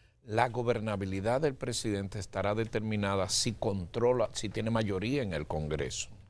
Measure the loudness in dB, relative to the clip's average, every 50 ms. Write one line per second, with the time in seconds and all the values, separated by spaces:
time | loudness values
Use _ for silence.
0 | -20 -20 _ _ -8 -2 2 2 2 2 2 0 2 2 2 2 2 -2 -2 0
1 | -2 -2 -2 0 0 2 2 2 2 0 0 -2 -4 -4 -4 -2 0 0 0 0
2 | -2 -4 -6 -8 -8 -6 -4 0 0 0 2 0 0 0 0 -2 0 0 0 0
3 | 2 2 2 2 2 2 2 2 2 0 0 -2 -2 0 0 -2 -2 -4 0 2
4 | 4 4 4 4 2 0 0 -4 -6 -4 -2 -2 0 2 2 2 2 2 0 0
5 | 0 0 0 0 0 0 -2 -2 -2 -2 -2 -2 -2 -2 -2 -2 -2 -2 -4 -6
6 | -8 -10 -12 -18 -20